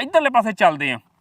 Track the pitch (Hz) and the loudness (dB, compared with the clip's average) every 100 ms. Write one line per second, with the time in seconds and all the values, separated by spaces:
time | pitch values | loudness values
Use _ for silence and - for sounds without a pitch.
0 | 262 320 285 247 220 190 180 151 143 120 | -2 0 2 0 -2 2 0 2 -4 -6
1 | _ _ | _ _